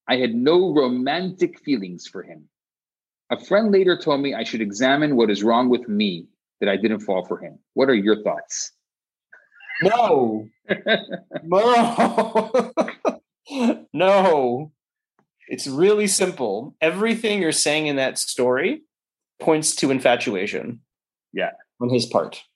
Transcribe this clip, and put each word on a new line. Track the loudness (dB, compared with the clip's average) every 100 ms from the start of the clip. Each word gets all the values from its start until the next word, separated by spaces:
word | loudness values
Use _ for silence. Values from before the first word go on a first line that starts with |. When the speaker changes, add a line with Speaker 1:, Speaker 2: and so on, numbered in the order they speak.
| -2
Speaker 1:
I | 0
had | 0
no | 0 2 4 4
romantic | 2 2 0 -2 -4 -6 -4 -4 -4
feelings | -6 -4 -6 -12 -16
for | -16
him. | -16 -20 _ _ _ _ _ _ _ _ -8
A | -8
friend | 0 2 4
later | 4 4 2
told | 0 0
me | -2
I | -4
should | -6 -4
examine | -4 0 2 2 2 2
what | 2
is | 2
wrong | 2 2 2
with | 0 0
me | -2 -2 -4 -10 _ _ -4
that | -2
I | 0
didn't | 0 -2
fall | -2 -4
for | -4 -8
him. | -10 -20 _
What | 0 2
are |
your | 4 2 0
thoughts? | 0 -6 -8 -10 -10 _ _ _ _ _ _ -20 _ _ -12 -2
Speaker 2:
No. | 2 4 2 2 0 -2 -10 _ -8
Speaker 1:
<laughs> | -4 -2 -2 -4 -14 -12 -14
Speaker 2:
No. | -2 2 4 4 4 2 0 0 0 -2 0 0 -2 -4 -4 -4 -4 -4 _ _ -10
<laughs> | -2 0 -2 -6
No. | 0 4 6 4 4 2 -2 -8 _ _ _ _ _ _ _ -14
It's | -10 -6
really | 2 2 4 0
simple. | 0 -2 -2 -6 -6 -8 -4
Everything | -2 0 -2 -2 -2 -2
you're | -2
saying | 0 0 0 -2
in | -2
that | -2 -4
story | -6 -2 0 0 -2 -4 _ _ _ _ _ -4
points | 0 0 0 0
to | 0
infatuation. | 2 2 2 0 -4 -4 -6 -10 -12 _ _ _ _ _
Speaker 1:
Yeah. | -6 -6 -6 _ -6
Speaker 2:
On | -2
his | -2 0
part. | -2 -2 -8 -20